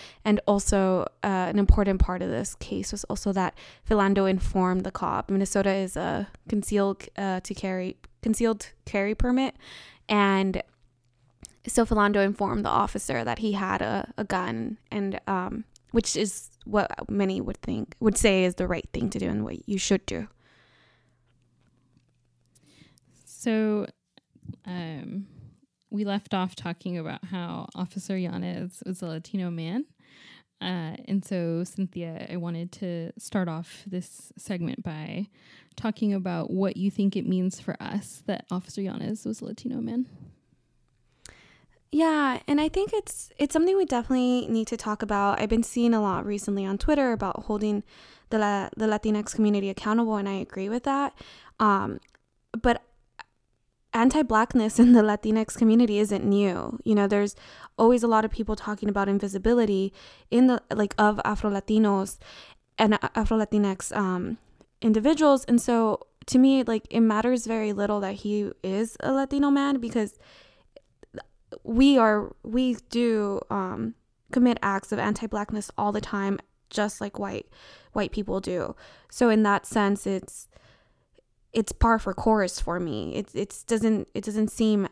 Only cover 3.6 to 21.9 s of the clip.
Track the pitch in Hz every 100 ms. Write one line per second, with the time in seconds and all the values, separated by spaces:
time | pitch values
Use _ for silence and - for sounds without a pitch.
3.6 | - - - 214 196 196 190 190 - 190
4.6 | 185 185 185 - 175 - - 196 196 202
5.6 | 196 196 190 160 175 190 196 - - 208
6.6 | 208 202 196 190 - - 196 185 - 196
7.6 | 190 185 180 - - _ 233 214 226 214
8.6 | - - - 202 202 214 247 254 269 -
9.6 | - - - - - 208 196 196 190 185
10.6 | - _ _ _ _ _ _ _ - _
11.6 | 233 - 226 214 202 208 196 202 202 208
12.6 | 208 - 202 202 - 117 117 120 214 196
13.6 | 190 190 - 196 - - 208 185 180 160
14.6 | - 214 _ 214 196 196 - 190 190 -
15.6 | - _ _ 233 - - 208 - - _
16.6 | - 208 - - - 202 95 190 - -
17.6 | - - - - 214 208 214 190 180 180
18.6 | 180 175 - - 220 - 180 208 - -
19.6 | - 190 - 196 - - 214 _ _ _
20.6 | _ _ _ _ _ _ _ _ _ _
21.6 | _ _ _